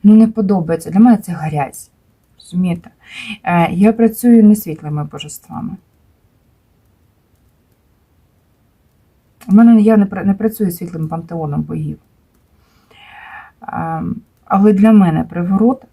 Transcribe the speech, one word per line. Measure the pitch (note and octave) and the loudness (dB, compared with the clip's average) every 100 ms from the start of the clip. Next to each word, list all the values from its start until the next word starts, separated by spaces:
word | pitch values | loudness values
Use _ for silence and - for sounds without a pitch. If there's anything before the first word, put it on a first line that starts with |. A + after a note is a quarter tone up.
Ну, | G3+ | 6
не | A3 A3+ | 4 2
подобається. | - F#3+ G3 D#3+ E3 - | -8 -4 -4 -4 -8 -4
Для | F#3 | 0
мене | A#3+ A3 | 2 2
це | - | -2
грязь. | D#3 D#3 D3+ C3+ - - _ _ _ _ _ | -10 -8 -6 -8 -10 -20 _ _ _ _ _
Розумієте? | - F3 F#3 E3+ - _ _ - - A3 | -10 -6 -4 -4 -10 _ _ -20 -16 -12
Е, | - F3 E3 | -4 -2 -2
я | F3 G#3 | 2 0
працюю | A3+ A3+ A3 A#3+ A#3 | 2 0 0 4 6
не | G#3+ G#3+ | 6 4
світлими | F3 D3+ D#3 D3 | -2 -12 -8 -8
божествами. | D3 C#3+ D3+ - _ - - F#3+ _ _ _ _ _ _ _ _ _ _ _ _ _ _ _ _ _ _ _ _ _ _ _ _ _ _ _ _ _ _ _ _ _ _ _ _ - | -8 -12 -18 -20 _ -12 -12 -14 _ _ _ _ _ _ _ _ _ _ _ _ _ _ _ _ _ _ _ _ _ _ _ _ _ _ _ _ _ _ _ _ _ _ _ _ 2
У | |
мене, | G3 A#3 A3+ | 6 6 6
я | G#3 A3 | 4 2
не | G3 | 0
пра-, | F#3+ | -2
не | G3+ | -4
працюю | G3 A3 A3 G3+ | -2 -4 -4 -6
світлим | F3 F3 E3+ D#3 | -6 -12 -10 -8
пантеоном | E3 E3 E3+ D3+ D3 | -8 -10 -10 -6 -6
богів. | D3+ D#3+ D3+ D3+ _ _ _ _ _ _ _ _ _ _ - - - - - _ - | -8 -8 -8 -10 _ _ _ _ _ _ _ _ _ _ -20 -20 -20 -20 -20 _ -14
Ем, | - E3 E3 E3 - _ _ | -10 -8 -8 -8 -12 _ _
але | _ F#3+ G#3 | _ 2 2
для | G3 A3 | 4 4
мене | G#3+ F3+ D#3+ | 6 4 0
приворот | E3 F3 F3 F#3+ A3+ C4 _ | -4 -6 -4 0 0 0 _